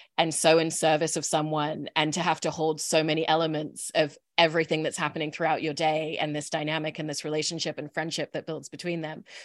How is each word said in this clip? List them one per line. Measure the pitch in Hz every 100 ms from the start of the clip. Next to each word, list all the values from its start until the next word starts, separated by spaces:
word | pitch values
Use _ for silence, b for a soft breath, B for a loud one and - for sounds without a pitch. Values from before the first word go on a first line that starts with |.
| B -
and | 170
so | 151 165 165
in | 165
service | - 160 156 160 165
of | -
someone | 156 156 151 147 151 143 160
and | 156
to | 170
have | 170 160
to | 160
hold | 165 156 156
so | - 160
many | 160 156 -
elements | 160 160 151 151 - - 165
of | 151 - _ -
everything | 165 165 156 156
that's | 156 175
happening | 151 165 156
throughout | - 160 139
your | 151
day | 143 156 156 156 -
and | 151
this | 147 -
dynamic | 160 151 156 156 147
and | 156
this | 143 151
relationship | 156 151 165 165 151
and | 147
friendship | - 160 160 147
that | 156 -
builds | 156 -
between | 147 175 170
them | 156 156 - B